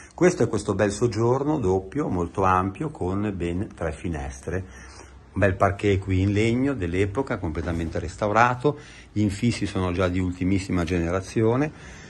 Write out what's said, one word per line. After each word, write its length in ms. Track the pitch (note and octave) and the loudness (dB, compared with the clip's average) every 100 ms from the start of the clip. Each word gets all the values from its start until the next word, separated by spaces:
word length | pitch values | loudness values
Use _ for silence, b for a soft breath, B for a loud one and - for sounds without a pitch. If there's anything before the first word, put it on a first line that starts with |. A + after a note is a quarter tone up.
| B - | B 4
Questo 260 | F3+ F3 | 4 6
è 60 | - | 2
questo 260 | G#2 - | 2 -2
bel 180 | F#2+ G#2 | 2 2
soggiorno 680 | G2+ A#2+ G2+ A#2 C3 C#3 D#3 | 2 0 2 2 2 0 0
doppio, 480 | F#2 F#2+ F#2+ C#3 - | 2 0 0 -4 -2
molto 360 | F2+ F2 - | -2 -2 0
ampio, 460 | F#2+ F#2 G2 G2 D#3 | 2 4 2 -4 -8
con 420 | - F2+ G2 G#2+ F2+ | -4 -4 -2 -2 -2
ben 340 | F2 F2 E2+ - | -4 -4 -6 -4
tre 160 | E2 | -6
finestre. 680 | D2+ F2 D#2 C#2 - - F2+ | -4 -6 -6 -8 -8 -6 -6
Un 80 | F#2+ B B B B B - G2 | -8 B B B B B -10 0
bel 140 | G2 F#2 | 0 4
parquet 440 | G2+ F#2+ G2+ G2 | 2 2 2 2
qui 220 | F#2+ F#2+ | 2 2
in 100 | G2 | 2
legno 420 | G2+ A2+ A#2+ C#3 | 2 2 2 0
dell'epoca, 640 | B2+ E2+ F2+ G2+ G#2+ C3+ A2 | -2 -2 0 0 -2 -4 -4
completamente 600 | F2+ D#2+ E2 E2+ D#2+ E2+ | -4 -4 -4 -4 -4 -4
restaurato, 800 | D#2 - G#2+ A2 A#2+ B2 D3 C#3+ B B B | -6 -4 0 4 4 4 0 -2 B B B
gli 100 | G#2 | 0
infissi 460 | G#2 F#2+ A#2+ - G2+ | 0 2 0 0 -2
sono 240 | G2 F2+ | -2 -2
già 160 | F2 F#2 | 0 0
di 120 | F#2 | 2
ultimissima 640 | F#2 F2+ F#2 F#2+ - F#2 | -2 0 0 0 0 0
generazione. 1160 | E2 F2+ E2 F#2 F#2 A#2 A2 B2+ D3+ - - - | 0 0 0 -2 -2 2 2 2 0 -4 -18 -18